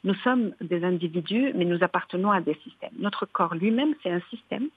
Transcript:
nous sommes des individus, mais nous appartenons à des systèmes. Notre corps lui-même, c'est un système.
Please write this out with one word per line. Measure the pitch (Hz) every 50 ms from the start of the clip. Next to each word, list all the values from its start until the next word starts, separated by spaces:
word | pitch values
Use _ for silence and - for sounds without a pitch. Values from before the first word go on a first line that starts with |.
| -
nous | 190 196
sommes | 196 - 247 254 254 233 202 - _
des | 208 165 180 170 170
individus, | 185 185 170 170 170 160 175 160 - 196 233 269 277 -
mais | - 175
nous | 175 175 175 185
appartenons | 175 - 180 - - - 180 185 208
à | 208 185
des | 165 147 151 147 -
systèmes. | - - _ - - - -
Notre | - 208 202 - 208
corps | - _ - 185 165 170
lui-même, | 165 175 214 226 240 285 311 294 -
c'est | - 185
un | 175 175 - -
système. | - 226 _ _ 208 214 254 311 _